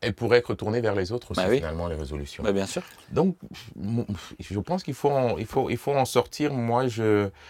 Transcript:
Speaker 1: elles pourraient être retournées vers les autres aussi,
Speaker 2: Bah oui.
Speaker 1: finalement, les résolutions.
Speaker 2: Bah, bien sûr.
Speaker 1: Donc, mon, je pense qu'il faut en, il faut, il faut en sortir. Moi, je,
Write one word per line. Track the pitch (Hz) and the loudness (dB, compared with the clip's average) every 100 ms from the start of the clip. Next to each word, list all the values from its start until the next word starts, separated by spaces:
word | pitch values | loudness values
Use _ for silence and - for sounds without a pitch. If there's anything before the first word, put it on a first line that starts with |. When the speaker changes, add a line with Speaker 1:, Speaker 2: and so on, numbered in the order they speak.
Speaker 1:
elles | 117 | -4
pourraient | 101 113 120 | -2 4 4
être | - | 4
retournées | 104 107 117 | -4 -2 0
vers | 113 | 0
les | 101 90 | 0 -2
autres | 120 - | -4 -4
aussi, | 92 | 0
Speaker 2:
Bah | 92 | 2
oui. | 123 | 2
Speaker 1:
finalement, | 80 80 85 | 0 -4 -4
les | 78 | -4
résolutions. | 69 73 71 - | -6 -6 -8 -4
Speaker 2:
Bah, | 107 | 0
bien | 98 95 | 0 0
sûr. | - - - - | -4 -8 -16 -4
Speaker 1:
Donc, | - 190 180 - - - | 2 2 0 -10 -18 -16
mon, | - 98 117 107 95 - - | -8 -4 -2 -2 -6 -10 -14
je | 95 98 | -6 -4
pense | 98 185 | -2 -4
qu'il | - | -4
faut | 131 143 | 0 2
en, | 139 123 85 | 4 2 0
il | 110 | -2
faut, | 135 107 | 0 0
il | 113 | -2
faut | - | 0
en | 139 | 2
sortir. | 123 123 - - 147 | 2 2 0 0 -2
Moi, | 135 117 120 131 | 0 0 2 0
je, | 113 110 104 98 - | 2 4 4 2 -4